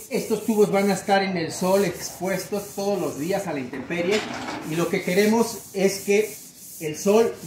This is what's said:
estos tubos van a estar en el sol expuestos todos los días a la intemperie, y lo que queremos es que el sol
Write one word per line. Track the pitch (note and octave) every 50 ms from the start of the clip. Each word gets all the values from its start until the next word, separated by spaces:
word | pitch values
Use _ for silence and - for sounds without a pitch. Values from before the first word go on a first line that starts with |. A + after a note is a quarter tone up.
| - -
estos | C4 G#3 - - A3+ G#3 -
tubos | - A3 G#3 G#3 F3
van | F3 G3 G3 G3+
a | F#3+
estar | F#3 - - G3 G3 G3
en | F#3+ F#3+
el | F3 D#3+ -
sol | - - F3+ F3+ F#3+ G3 G3+
expuestos | F3+ - - - - - - F3 F#3+ F#3+ F3+ - - G#3 G3+ G3+ - -
todos | - G3 G3+ G3+ F#3
los | E3 C#3+ C3+ C3+
días | C#3+ E3+ G3 F#3 - F3
a | D#3
la | C#3+
intemperie, | B2+ A#2+ - C3 A#2+ - E3 E3+ E3+ F3+ G#3 G#3+ - - - - - - - - - -
y | D#3
lo | E3 E3+ D#3+
que | - F#3+
queremos | - - F3+ F#3 G#3 G#3+ A3 A3+ A3+ A3 - - - - -
es | G3 F#3 G3 F#3 -
que | - - G3+ G#3 A3 - - - - - - - - - - -
el | E3 D3+ D3+
sol | D3+ - G3 G3+ A3 A#3 G#3 - - -